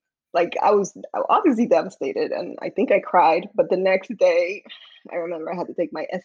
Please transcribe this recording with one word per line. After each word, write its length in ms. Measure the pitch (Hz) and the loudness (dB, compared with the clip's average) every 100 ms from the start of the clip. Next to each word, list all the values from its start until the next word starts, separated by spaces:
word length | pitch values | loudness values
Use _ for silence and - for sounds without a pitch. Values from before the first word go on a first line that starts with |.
| _ _ _ | _ _ _
like, 220 | 170 175 - | 0 0 0
I 100 | 196 | 2
was 240 | 208 190 - - | 2 0 -8 -10
o-, 120 | - - | -6 0
obviously 380 | 269 359 226 240 | 2 2 2 2
devastated, 640 | 165 185 - 139 - 151 | 2 0 -6 -6 -4 -4
and 240 | - 175 - | -4 -8 -8
I 80 | - | -8
think 200 | 190 185 | -4 2
I 80 | 202 | 0
cried, 480 | - 180 165 160 185 | 2 4 4 2 -2
but 140 | - 170 | -2 0
the 60 | 185 | 2
next 400 | 190 190 190 208 | 2 0 -2 0
day, 480 | 180 170 175 202 - - - - - | 2 4 0 -4 -14 -20 -20 -20 -12
I 40 | - | -8
remember 360 | 165 165 160 | -8 -8 -8
I 40 | 175 | -6
had 100 | 165 | -6
to 80 | |
take 180 | 170 160 | -4 -4
my 140 | 156 - | -4 -8
S 120 | 185 | -8